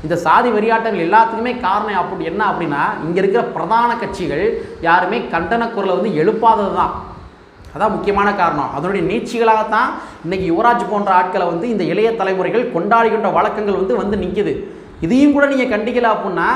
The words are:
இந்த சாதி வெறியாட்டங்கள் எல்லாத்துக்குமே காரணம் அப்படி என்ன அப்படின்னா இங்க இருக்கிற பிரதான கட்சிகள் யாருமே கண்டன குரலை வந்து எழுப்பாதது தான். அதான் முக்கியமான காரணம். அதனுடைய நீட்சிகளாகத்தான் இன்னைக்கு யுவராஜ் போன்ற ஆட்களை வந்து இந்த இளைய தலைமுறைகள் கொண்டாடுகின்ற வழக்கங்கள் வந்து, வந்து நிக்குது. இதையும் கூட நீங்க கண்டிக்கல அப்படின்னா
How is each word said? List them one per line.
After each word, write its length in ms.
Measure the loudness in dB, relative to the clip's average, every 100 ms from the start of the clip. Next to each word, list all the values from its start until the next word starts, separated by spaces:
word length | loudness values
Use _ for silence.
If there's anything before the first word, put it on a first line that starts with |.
| -2
இந்த 100 | -2
சாதி 260 | 4 4 4 2
வெறியாட்டங்கள் 500 | 2 0 0 -2 2
எல்லாத்துக்குமே 460 | 4 4 0 -4 -2 -2
காரணம் 340 | -2 -2 -2
அப்படி 200 | -4 -4 -6
என்ன 100 | -2 -2
அப்படின்னா 300 | -2 -2 -2 -2 -2 -2
இங்க 120 | 0
இருக்கிற 220 | 2 2 -2 -4
பிரதான 340 | 0 2 2 -2
கட்சிகள் 460 | -6 -6 -4 -2 -2 -2 -8 -4 2
யாருமே 320 | 2 2 -2 -2 -4
கண்டன 340 | -2 -2 -2 -2
குரலை 180 | -2 0
வந்து 120 | 0 2
எழுப்பாதது 500 | 0 4 4 4 0 0
தான். 160 | -2 -4 -12 -16 -20 -20 -20 -20 -16 -2
அதான் 180 | -2 0
முக்கியமான 340 | 0 2 0 2
காரணம். 320 | 0 0 -4 -4
அதனுடைய 260 | -2 -2 0
நீட்சிகளாகத்தான் 800 | -2 -4 0 2 4 2 0 0 -4 -12 -12 -6
இன்னைக்கு 200 | -4 0
யுவராஜ் 320 | 2 4 2 0
போன்ற 200 | -2 2 2
ஆட்களை 260 | 2 0 0
வந்து 140 | -2 -2
இந்த 100 | -2 0
இளைய 200 | 2 0 0
தலைமுறைகள் 460 | -2 0 0 0 0 -2
கொண்டாடுகின்ற 560 | 2 4 4 2 0 2
வழக்கங்கள் 420 | 0 -2 -2 0
வந்து, 160 | 0 0
வந்து 160 | 0 -2
நிக்குது. 320 | -2 -2 -2 -4 -8 -16 -20 -6 0
இதையும் 280 | 4 4 4
கூட 100 | 2
நீங்க 140 | 2 0 0
கண்டிக்கல 360 | 0 0 2 0
அப்படின்னா 340 | -2 -2 0